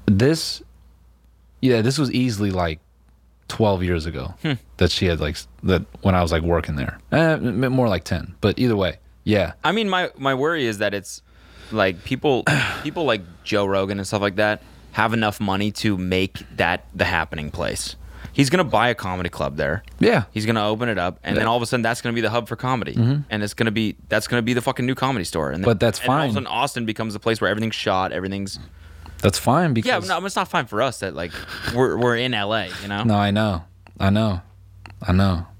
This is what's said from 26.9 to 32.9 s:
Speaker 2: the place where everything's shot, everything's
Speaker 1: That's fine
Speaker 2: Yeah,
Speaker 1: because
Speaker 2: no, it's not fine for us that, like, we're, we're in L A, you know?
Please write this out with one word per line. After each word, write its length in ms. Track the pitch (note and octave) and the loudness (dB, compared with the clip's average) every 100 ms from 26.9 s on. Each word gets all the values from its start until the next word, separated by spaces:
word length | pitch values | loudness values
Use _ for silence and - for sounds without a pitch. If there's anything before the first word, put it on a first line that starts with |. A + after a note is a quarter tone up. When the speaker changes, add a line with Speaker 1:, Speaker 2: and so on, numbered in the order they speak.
| G#2+ A2+ | -4 -6
Speaker 2:
the 60 | G2+ | -4
place 200 | A#2 A2 | -2 0
where 100 | F#2+ | 2
everything's 240 | G#2 A2+ | 0 -2
shot, 380 | - - F#2+ F#2 | -2 0 0 0
everything's 460 | D2+ F#2+ G2 G2 - - - - - - - | -2 -4 -4 -6 -10 -16 -20 -20 -20 -18 0
Speaker 1:
That's 160 | G2+ - | 2 2
fine 320 | - C#3 F3 | 2 2 4
Speaker 2:
Yeah, 20 | |
Speaker 1:
because 360 | A2+ A#3 G#3+ F#3 | 2 0 -2 0
Speaker 2:
no, 160 | F3 G3 | -4 -2
it's 80 | G#3+ | -4
not 120 | F#3 | -2
fine 180 | F3 B2 | -2 -2
for 160 | G#2 | 0
us 160 | C3 - | 0 0
that, 140 | G2 | -8
like, 160 | C#2+ F2 - - - - A#2+ | -6 -8 -8 -12 -10 -4 2
we're, 200 | B2+ E2+ | 2 4
we're 200 | B2 A#2 | 2 2
in 180 | B2+ | 0
L 180 | A2+ G2+ | -2 0
A, 140 | A2 F#2 F2+ | -2 -2 -8
you 60 | |
know? 160 | G2 | -6